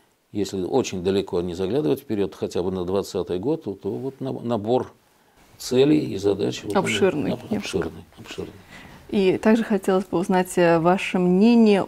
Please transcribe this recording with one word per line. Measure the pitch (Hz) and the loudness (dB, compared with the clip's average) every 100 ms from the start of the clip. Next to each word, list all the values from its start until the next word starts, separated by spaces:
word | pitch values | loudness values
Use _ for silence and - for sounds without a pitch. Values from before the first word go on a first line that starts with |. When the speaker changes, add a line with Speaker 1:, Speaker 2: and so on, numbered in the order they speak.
| _ _ _ | _ _ _
Speaker 1:
если | 104 95 98 | -6 -4 -4
очень | 87 135 107 95 | -2 0 -2 -4
далеко | 90 98 95 90 | -2 -2 -2 -4
не | 90 | -4
заглядывать | 85 95 127 151 131 | -4 -2 -2 -2 -4
вперед, | - 107 92 - | -4 -4 -4 -4
хотя | 101 95 | -6 -4
бы | 90 | -4
на | 92 90 | -4 -2
двадцатый | 98 92 95 85 90 | -2 -2 -6 -4 -4
год, | 117 160 | -4 -4
то, | 113 | -6
то | 98 131 | -8 -8
вот | 120 131 131 | -6 -10 -8
на-, | 135 | -8
набор | 127 117 117 107 127 - _ _ _ _ _ _ _ | -8 -4 -4 0 -2 -2 _ _ _ _ _ _ _
целей | - 127 143 151 131 | -2 2 4 4 0
и | - | -2
задач | 101 98 113 - | 0 0 -2 -4
вот | 104 202 | -2 -2
Speaker 2:
Обширный, | 202 220 190 151 - | 0 2 2 2 -4
Speaker 1:
он, | - | -4
об-, | - | -6
Speaker 2:
я | 208 | -6
бы | - | -4
сказала. | - - | -4 -4
Speaker 1:
обширный, | 85 - - | -8 -20 -20
обширный. | 110 - 90 - - - - - - | -16 -12 -12 -16 -20 -20 -20 -20 -4
Speaker 2:
И | 214 190 160 | 2 2 4
также | 220 220 | 4 2
хотелось | 220 196 - 190 196 | 2 -2 2 0 0
бы | 170 | -2
узнать, | 196 185 180 - | 0 0 0 2
э, | 170 165 | 4 4
ваше | 165 185 - 190 | 4 2 0 0
мнение | 180 185 226 233 214 202 | 2 4 6 6 6 4